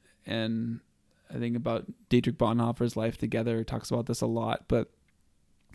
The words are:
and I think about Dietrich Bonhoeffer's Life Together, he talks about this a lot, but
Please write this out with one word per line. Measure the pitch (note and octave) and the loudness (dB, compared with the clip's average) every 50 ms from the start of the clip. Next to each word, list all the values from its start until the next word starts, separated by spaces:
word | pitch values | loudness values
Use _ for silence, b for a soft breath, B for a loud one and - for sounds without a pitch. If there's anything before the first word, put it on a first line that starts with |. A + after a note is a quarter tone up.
| _ _ _ _ - | _ _ _ _ -8
and | - - A2+ A2+ A2+ A2+ A2+ A2+ A#2 A#2 B2 - _ _ _ _ _ _ _ _ - C#3 | -4 -2 -2 0 0 -2 -2 -2 -4 -4 -6 -10 _ _ _ _ _ _ _ _ -10 -6
I | B2 | -4
think | A#2+ A#2+ A#2 | -2 -2 -2
about | A#2+ A#2+ A#2 A#2 - - - - - - - | -2 -2 -2 -2 -2 -4 -6 -14 -14 -2 4
Dietrich | - B2 A#2+ - A#2 - | 4 4 6 4 2 2
Bonhoeffer's | A#2+ G#2+ A2+ A#2+ A#2 A#2 A#2+ - A#2+ A#2 - | 2 2 4 4 2 2 0 0 0 -2 0
Life | A#2 A2 A2+ A2+ - | 0 -2 -2 -2 -2
Together, | - A#2 A#2 A#2 A2+ A#2+ A2+ A2+ | -2 -2 0 0 0 0 0 -2
he | A2+ | -2
talks | - - A#2 - - | -4 -6 -6 -4 -2
about | B2 A#2+ - | -2 -2 0
this | C#3 B2+ - | -2 -2 -2
a | A#2+ | -2
lot, | A#2 A2+ A#2 A2+ A2+ A2+ - - | -2 0 -2 -2 -2 -4 -4 -2
but | - - A#2 - - _ _ _ _ _ _ _ _ _ _ _ _ _ _ _ - | 0 2 2 2 0 _ _ _ _ _ _ _ _ _ _ _ _ _ _ _ -20